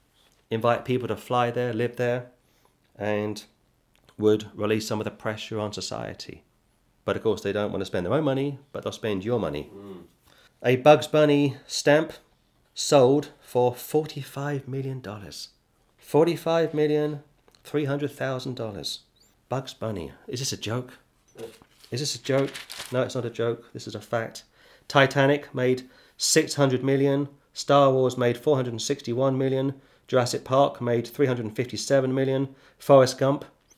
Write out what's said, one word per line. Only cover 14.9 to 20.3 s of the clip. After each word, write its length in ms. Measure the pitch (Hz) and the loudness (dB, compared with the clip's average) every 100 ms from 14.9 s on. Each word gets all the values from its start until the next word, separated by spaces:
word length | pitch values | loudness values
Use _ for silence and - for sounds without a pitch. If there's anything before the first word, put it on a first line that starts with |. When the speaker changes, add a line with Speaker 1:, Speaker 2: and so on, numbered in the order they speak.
| 131 | -10
Speaker 1:
dollars. 500 | 98 104 90 - - _ _ _ _ _ | -12 -14 -14 -16 -18 _ _ _ _ _
Forty-five 760 | - 143 165 165 - 165 160 | 0 4 4 2 0 0 0
million, 500 | 151 151 151 151 147 - _ _ _ | 0 0 2 -2 -4 -14 _ _ _
three 220 | - 147 143 | -8 -4 -2
hundred 260 | 143 143 | -2 -4
thousand 440 | - 131 131 135 127 | -6 -6 -6 -6 -8
dollars. 460 | 113 98 71 - _ _ _ _ - | -8 -8 -10 -12 _ _ _ _ -8
Bugs 260 | 131 139 | -8 -8
Bunny. 380 | - 110 101 76 - | -8 -8 -6 -10 -14
Is 120 | - | -10